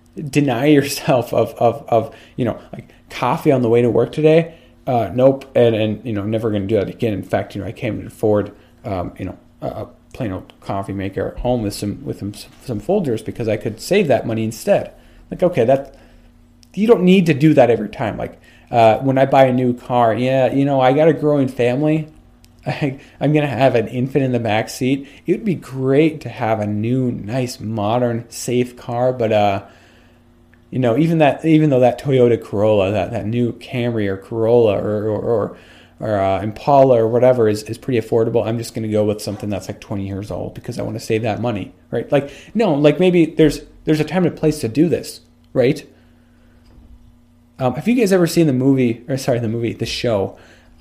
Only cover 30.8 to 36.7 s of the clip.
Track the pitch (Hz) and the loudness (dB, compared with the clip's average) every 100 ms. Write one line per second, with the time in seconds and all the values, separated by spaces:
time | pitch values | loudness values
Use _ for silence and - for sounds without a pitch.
30.8 | 123 117 165 165 143 - 165 156 156 131 | 0 2 2 2 2 2 2 4 4 4
31.8 | 123 120 143 131 120 113 - 104 107 107 | 4 2 0 4 4 2 -2 0 2 2
32.8 | 95 104 87 117 101 120 120 - - 127 | 2 0 -2 -4 -4 -2 -2 -4 -8 -6
33.8 | 120 117 101 95 - 113 113 120 110 101 | -4 -2 -4 -6 -6 -2 2 4 4 2
34.8 | 104 104 107 101 - 113 104 - - - | -2 -2 -2 -4 -2 -2 -2 -8 -20 -20
35.8 | _ - 117 104 95 95 110 107 - | _ -10 -4 0 0 -2 -4 -6 2